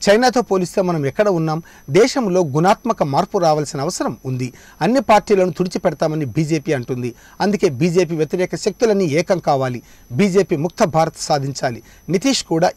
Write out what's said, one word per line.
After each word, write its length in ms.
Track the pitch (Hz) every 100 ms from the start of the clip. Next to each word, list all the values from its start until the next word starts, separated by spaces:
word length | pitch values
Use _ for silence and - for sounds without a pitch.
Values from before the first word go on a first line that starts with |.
| -
చైనాతో 300 | 214 247 254
పోలిస్తే 400 | 220 190 175 -
మనం 240 | 180 165 139
ఎక్కడ 220 | - 208
ఉన్నాం? 340 | 170 160 156 - - -
దేశంలో 500 | 156 247 277 214 180
గుణాత్మక 640 | 165 143 180 214 233 -
మార్పు 360 | 156 139 196 202
రావాల్సిన 420 | 170 151 147 143
అవసరం 360 | 147 - 277 120 131
ఉంది. 260 | 127 127 - - -
అన్ని 200 | 165 262
పార్టీలను 520 | 226 214 - 196 185
తుడిచిపెడతామని 720 | 170 180 214 180 151 160 156
బీజేపీ 480 | 139 107 151 160 151
అంటుంది. 420 | 139 120 127 123 117 - -
అందుకే 280 | 190 208 175
బీజేపీ 480 | 123 175 170 165 160
వ్యతిరేక 400 | 151 180 180 165
శక్తులన్నీ 480 | 214 - 226 196
ఏకం 340 | 180 147 175 180
కావాలి, 440 | 160 139 131 120 - - -
బీజేపీ 440 | 123 202 190 180 156
ముక్త 280 | 160 -
భారత్ 340 | 202 160 160 -
సాధించాలి. 640 | - 151 139 131 135 113 - - -
నితీష్ 360 | 180 269 262
కూడా 260 | - 185 175